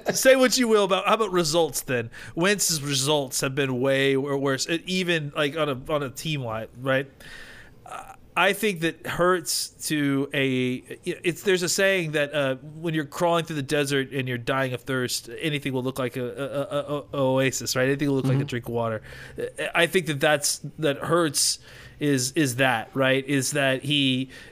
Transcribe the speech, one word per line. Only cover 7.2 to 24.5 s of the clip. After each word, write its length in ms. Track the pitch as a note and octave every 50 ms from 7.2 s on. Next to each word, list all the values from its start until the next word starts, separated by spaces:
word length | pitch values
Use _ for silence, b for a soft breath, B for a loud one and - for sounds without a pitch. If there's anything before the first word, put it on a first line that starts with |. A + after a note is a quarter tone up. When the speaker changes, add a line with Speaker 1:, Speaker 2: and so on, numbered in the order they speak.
| B B B B B B B B B B B B -
Speaker 2:
Uh, 160 | - - - - - - - - - -
I 160 | E3+ F3 G3 G3
think 280 | G3 A3+ G#3+ F#3+ D#3+
that 260 | E3 E3 D#3 - -
Hurts 640 | - - D#3+ F3 F3+ F#3 F3 D3 - - - - - - - - -
to 400 | D#3 D3+ C#3+ C#3+ C#3 C3+ C#3 C#3 -
a, 400 | C#3+ C3+ C3+ C3 B2+ B2+ B2+ B2+ B2+ - - B2 - -
it's, 380 | F3 D#3+ - - F3+ D#3+ - -
there's 200 | G3+ F#3 F3 F3+
a 60 | E3
saying 440 | - - G3 G3 F#3+ F#3 E3+ D#3 D3+
that, 200 | D3+ C#3+ C#3+ D3+
uh, 220 | D3+ C#3 C3+ C3
when 380 | B2+ C#3+ D#3 D3+ D#3+ D#3+ E3+ D#3
you're 100 | D#3+ D3+
crawling 380 | C3+ - - F3 E3+ E3+ E3+ D#3+
through 100 | - E3
the 60 | D3 C3+
desert 500 | B2+ D3+ D3 D3 C3+ C#3+ C3+ C3+ - C3+
and 160 | C#3 B2+ B2+
you're 100 | B2 A#2+
dying 340 | A2+ - C3+ C3+ C3+ C3 B2
of 100 | B2 -
thirst, 460 | - C3 C3 B2 A#2+ - - - A2+ A#2+ A2
anything 320 | - D#3+ D3 C#3+ C#3+ C#3+ C3
will 100 | C3 B2
look 160 | C3 B2+ -
like 180 | B2+ A#2+ -
a, 60 | C3+ B2
a, 220 | A#2+ G2 A#2 C#3
a, 540 | B2+ A2 C#3+ C#3 - C#3+ D3 C#3 - - C#3+
a, 60 | - - -
a 80 | C#3+ C3+
oasis, 520 | C3 C3 C3 C3+ C3 B2+ - B2 - -
right? 140 | C3 C3 C3+
Anything 200 | C#3+ C#3 D3+ C#3+
will 80 | C#3
look 100 | C3+ B2
like 80 | C3+ C3
a 20 | C#3
Speaker 1:
Mm-hmm. 60 | C3+
Speaker 2:
drink 200 | C#3+ B2+ A#2 A#2 A#2+
of 40 | A#2
water. 280 | A#2 A#2 A2+ A2 G#2+ - B B B B B B B B2 - - - D3+ - -
I 120 | F3 E3+
think 200 | E3 F#3 F#3 D3+
that 140 | D3+ D3+ C3+
that's, 400 | D#3 D3+ D3+ D3+ - - - - - C#3+ - -
that 200 | D#3 D3 C#3 C#3
Hurts 600 | - C#3+ E3 F3 E3+ D3+ C#3 - - - - - B B B B B B B B
is, 340 | D3+ D3 C#3 C3 B2 C3 -
is 240 | E3+ D3+ C3 A#2
that, 320 | B2+ C3+ C3 A#2+ A2+ A2 - -
right? 320 | C3+ C3+ C3 C3 C3+ C3+
Is 240 | - C#3+ C3+ B2+ -
that 320 | D3 D3 C#3 C3+ C3 B2+ -
he 480 | C3+ D3 C#3+ C#3 C3 C3 B2+ C3 C3 B B B B